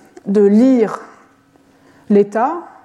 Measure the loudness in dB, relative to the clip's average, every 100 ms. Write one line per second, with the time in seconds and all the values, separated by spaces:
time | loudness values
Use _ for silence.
0 | _ -16 -4 0 2 2 2 2 -2 -6
1 | -18 -20 _ _ _ _ _ _ _ _
2 | -2 0 0 -2 -6 -6 -14 -20